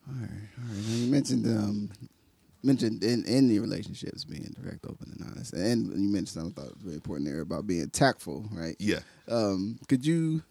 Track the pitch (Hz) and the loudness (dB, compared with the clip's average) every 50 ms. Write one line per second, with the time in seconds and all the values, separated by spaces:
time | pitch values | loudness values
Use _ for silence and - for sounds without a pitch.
0 | _ 139 135 131 113 95 95 98 104 104 - - 120 120 107 98 104 110 113 117 | _ -10 -8 -6 -6 -6 -8 -10 -12 -12 -14 -12 -8 -6 -4 -4 -2 0 0 2
1 | 120 123 139 143 135 - 127 123 113 117 117 110 104 104 104 104 104 101 - - | 2 4 4 4 4 4 2 2 4 4 2 2 2 0 0 -2 -4 -6 -8 -12
2 | - - _ _ _ _ _ _ _ _ _ _ - 131 139 123 - 113 104 87 | -18 -20 _ _ _ _ _ _ _ _ _ _ 4 4 4 6 4 2 0 2
3 | 90 110 123 117 87 - 113 131 135 123 110 104 107 - 98 - 101 - 95 - | 2 2 2 2 2 2 6 6 8 8 6 6 4 0 -2 -4 -4 -8 -10 -8
4 | - - - - - - - - - - - - - - - - - - - - | -8 -10 -8 -10 -10 -10 -10 -10 -10 -10 -12 -10 -10 -10 -12 -10 -12 -14 -12 -12
5 | - - - - - - - - - - - - 90 110 120 117 92 - - 90 | -14 -14 -12 -12 -12 -12 -10 -10 -12 -8 -4 -2 2 2 2 2 0 0 0 0
6 | 98 101 101 98 90 - - 85 80 87 - - 69 64 50 - 98 95 78 76 | 0 2 2 0 -2 -4 -6 -6 -6 -6 -8 -8 -12 -12 -14 -14 -12 -10 -10 -10
7 | - - 92 73 71 73 69 80 78 87 - 80 71 104 90 85 76 73 - - | -8 -8 -6 -4 -4 -4 -4 -4 -4 -4 -4 -4 -2 -2 0 0 -2 -2 2 4
8 | 143 135 120 - - - 71 69 107 107 107 87 82 82 - _ 98 107 92 - | 6 6 4 2 -6 -8 -8 -8 -8 -8 -8 -6 -6 -6 -6 _ 0 0 0 0
9 | - - - - _ - 113 117 110 101 98 92 95 104 113 - - - 143 127 | 0 -10 -20 -20 _ -2 0 2 2 2 2 0 -2 -4 -6 -8 -2 0 0 2
10 | 123 151 165 170 160 160 160 160 156 _ | 4 2 2 4 2 2 0 -2 -4 _